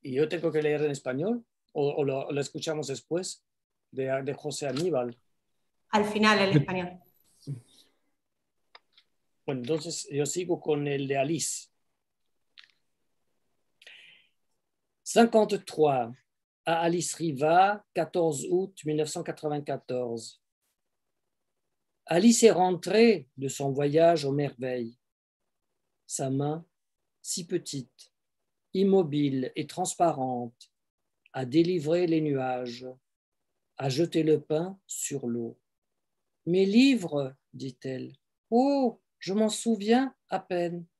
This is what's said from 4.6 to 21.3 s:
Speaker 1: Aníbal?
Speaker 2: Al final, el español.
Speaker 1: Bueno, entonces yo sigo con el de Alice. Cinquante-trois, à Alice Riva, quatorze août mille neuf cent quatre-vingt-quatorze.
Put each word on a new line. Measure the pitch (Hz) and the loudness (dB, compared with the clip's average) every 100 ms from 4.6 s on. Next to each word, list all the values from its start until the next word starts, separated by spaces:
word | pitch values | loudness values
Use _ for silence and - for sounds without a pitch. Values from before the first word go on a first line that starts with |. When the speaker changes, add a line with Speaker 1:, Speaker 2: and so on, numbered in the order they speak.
| 143 | -6
Speaker 1:
Aníbal? | 127 180 139 120 120 _ _ _ _ _ _ _ | -4 -2 -2 -2 -8 _ _ _ _ _ _ _
Speaker 2:
Al | 214 | -2
final, | 208 208 214 208 | 0 2 4 4
el | 196 156 | 4 4
español. | 143 185 180 180 _ _ _ _ - 123 _ _ _ _ _ _ _ _ _ _ _ - _ _ _ _ _ _ | 2 -4 -6 -12 _ _ _ _ -14 -14 _ _ _ _ _ _ _ _ _ _ _ -20 _ _ _ _ _ _
Speaker 1:
Bueno, | - 131 | -8 -6
entonces | 123 160 165 156 - | -2 -4 -4 -10 -8
yo | 143 | -4
sigo | 147 175 180 165 | -2 -4 -4 -4
con | - 147 143 | -2 -2 -2
el | 139 135 | -4 -2
de | 139 | -2
Alice. | 135 160 - - - _ _ _ _ _ _ _ _ - _ _ _ _ _ _ _ _ _ _ _ _ - - - - _ _ _ _ _ _ _ _ | 0 -2 -4 -8 -12 _ _ _ _ _ _ _ _ -20 _ _ _ _ _ _ _ _ _ _ _ _ -20 -20 -20 -20 _ _ _ _ _ _ _ _
Cinquante-trois, | - - 233 233 214 202 - - 151 131 113 127 _ _ _ _ | 0 4 6 6 2 -2 -6 2 2 2 -2 -8 _ _ _ _
à | - 165 | -4 0
Alice | 170 175 160 - | 0 0 -4 -4
Riva, | 165 131 151 170 196 208 _ | -6 0 4 6 4 2 _
quatorze | - 156 185 165 139 147 | -6 -2 0 0 -2 -2
août | 180 190 - | -2 -2 -8
mille | 147 151 | -4 -2
neuf | 151 | -2
cent | 175 | -4
quatre-vingt-quatorze. | 170 156 156 147 147 135 - 127 123 117 113 - _ _ _ _ _ _ _ _ _ | -8 -6 -4 -6 -6 -8 -6 -6 -4 -8 -10 -20 _ _ _ _ _ _ _ _ _